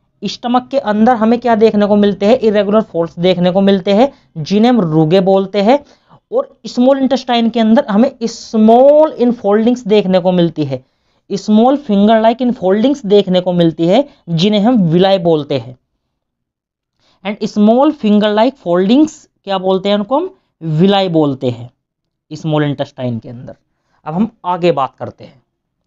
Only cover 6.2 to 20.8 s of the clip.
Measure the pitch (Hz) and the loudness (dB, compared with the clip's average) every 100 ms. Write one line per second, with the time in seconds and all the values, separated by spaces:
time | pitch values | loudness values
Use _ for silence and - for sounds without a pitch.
6.2 | _ 233 - _ 214 247 254 277 262 262 | _ -6 -6 _ -10 -2 0 2 0 -2
7.2 | 262 240 226 233 220 226 277 208 269 - | -2 -2 -2 0 2 2 2 0 0 -2
8.2 | 226 - - 226 214 233 277 302 311 - | -8 -10 -6 0 4 6 6 6 2 0
9.2 | 240 233 202 214 220 247 190 208 185 185 | -2 -2 0 0 0 -2 0 0 2 0
10.2 | 180 180 170 156 139 131 - _ _ _ | 0 0 0 -2 -6 -8 -12 _ _ _
11.2 | - 196 208 214 240 277 - 202 208 226 | -12 -8 0 2 2 0 -2 0 2 2
12.2 | 220 240 247 240 180 208 247 285 196 208 | 2 0 -2 -2 -2 0 0 -2 0 2
13.2 | 196 180 185 175 165 156 165 214 285 _ | 2 0 0 0 0 0 0 0 -2 _
14.2 | - 160 202 214 214 254 170 160 190 196 | -6 -2 0 0 0 2 2 2 2 0
15.2 | 170 156 143 139 120 123 _ _ _ _ | 0 -2 -2 -8 -8 -18 _ _ _ _
16.2 | _ _ _ _ _ _ _ _ _ _ | _ _ _ _ _ _ _ _ _ _
17.2 | 190 214 214 214 208 240 302 302 214 208 | -12 -8 -6 0 2 4 2 0 0 0
18.2 | 214 208 240 269 175 175 190 254 311 - | 2 0 -2 -2 -4 -2 2 2 2 -2
19.2 | _ _ - 190 190 190 196 208 202 269 | _ _ -8 -6 -2 -2 -2 -4 -2 -4
20.2 | 370 - _ _ 160 156 | -4 -10 _ _ -6 0